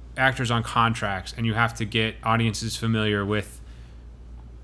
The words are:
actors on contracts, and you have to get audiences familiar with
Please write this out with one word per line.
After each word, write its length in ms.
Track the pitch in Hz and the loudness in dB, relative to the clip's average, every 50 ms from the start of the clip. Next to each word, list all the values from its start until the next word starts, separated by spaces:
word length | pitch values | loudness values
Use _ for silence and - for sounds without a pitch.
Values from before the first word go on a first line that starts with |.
| - - - | -16 -10 -2
actors 360 | - 131 135 123 - 131 113 120 | 2 2 2 2 2 0 2 2
on 100 | 117 113 | 0 0
contracts, 720 | - - 120 117 117 113 - - 101 98 92 90 - - | 2 4 4 4 4 4 2 -2 -2 -2 -4 -6 -8 -6
and 80 | - 113 | -2 -2
you 100 | 113 104 | 0 2
have 200 | 110 117 113 - | 4 2 2 2
to 80 | - 117 | -2 -4
get 300 | 101 - 113 110 110 107 - - | 0 2 2 2 2 0 -2 0
audiences 540 | 113 113 113 113 113 104 - 117 113 - | 2 4 4 4 2 2 0 -2 -4 -4
familiar 480 | - 120 113 113 110 107 107 104 101 101 | -2 0 2 2 4 4 4 2 2 2
with 360 | 98 104 107 98 - - - - - - - - - - - - - - - - - - - - - - - | 2 2 0 0 -2 -8 -14 -16 -16 -16 -16 -16 -16 -16 -18 -18 -18 -18 -16 -16 -16 -16 -16 -16 -16 -16 -10